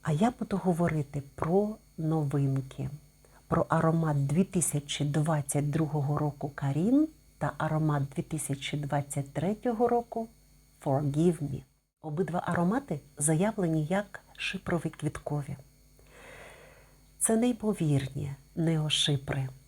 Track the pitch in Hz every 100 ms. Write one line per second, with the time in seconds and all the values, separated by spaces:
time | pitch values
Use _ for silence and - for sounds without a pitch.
0 | - 151 226 - - 190 180 165 170 156
1 | 139 143 - - 156 190 208 220 - -
2 | 156 160 143 143 139 135 131 - 131 147
3 | - _ - - _ 165 - 160 160 165
4 | 160 143 139 147 196 190 - 143 143 -
5 | 147 147 151 156 139 143 147 147 156 151
6 | 139 147 151 - 147 - 139 143 190 269
7 | 311 - - _ 143 - 156 156 156 147
8 | 139 - - 156 - 135 - 160 139 147
9 | 139 143 139 147 165 214 247 226 240 240
10 | 233 226 226 - - - _ _ - 135
11 | 147 143 175 165 143 135 - _ _ _
12 | 156 151 170 170 - 175 175 240 277 151
13 | - - 147 156 202 220 175 160 151 190
14 | 208 - - - - 190 - 175 160 -
15 | 147 - - 147 139 139 - - - -
16 | - - - - - - - - - -
17 | - - - 226 247 233 214 208 160 139
18 | 131 - 98 139 - - 165 160 156 -
19 | - 139 - 139 131 -